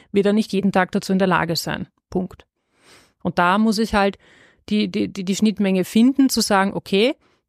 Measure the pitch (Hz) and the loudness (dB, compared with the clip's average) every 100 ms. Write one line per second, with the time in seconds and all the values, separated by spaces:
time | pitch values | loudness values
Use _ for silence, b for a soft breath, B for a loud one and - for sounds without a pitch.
0 | B 202 202 208 220 185 196 190 180 202 | B 0 2 2 0 -2 0 0 0 -2
1 | - 190 190 170 165 160 - - 175 _ | -2 0 2 0 0 -4 -6 -8 -10 _
2 | - 180 185 - - _ b b b b | -8 -8 -8 -12 -20 _ b b b b
3 | b b 180 165 175 196 220 208 226 214 | b b -8 0 0 2 0 0 0 0
4 | 202 190 b b b b - 208 202 196 | 0 -2 b b b b -4 -2 -2 -2
5 | 208 - 185 190 214 190 196 190 180 220 | -6 -6 -4 0 0 0 0 0 0 4
6 | 240 277 269 - - 202 196 - - 196 | 4 4 2 2 0 2 0 -4 -2 0
7 | 226 320 _ _ | 0 -2 _ _